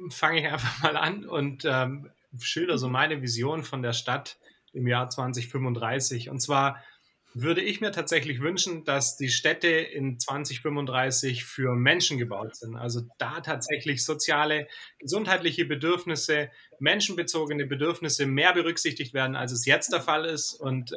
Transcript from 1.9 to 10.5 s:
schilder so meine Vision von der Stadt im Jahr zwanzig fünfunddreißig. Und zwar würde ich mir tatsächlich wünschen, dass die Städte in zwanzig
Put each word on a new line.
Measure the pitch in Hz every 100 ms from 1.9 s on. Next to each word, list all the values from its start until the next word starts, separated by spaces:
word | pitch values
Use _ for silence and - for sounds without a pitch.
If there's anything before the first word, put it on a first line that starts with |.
| 139 143 _ _ 120
schilder | - 160 175 156
so | 127
meine | 127 151 147
Vision | 127 113 131 160
von | 131 135
der | 120
Stadt | 117 - 139 - - - _ _
im | 143 123
Jahr | 123 127
zwanzig | 139 127 123 117
fünfunddreißig. | 135 131 117 113 131 131 123 123
Und | 135
zwar | 143 139 139 - - _ _ _ _
würde | 120 147 170
ich | 196 202
mir | 208
tatsächlich | 170 156 160 135 123
wünschen, | 147 185 190 165
dass | 147 139 - -
die | 131
Städte | - 151 165 170
in | 160 165 151 135 120
zwanzig | - 139 143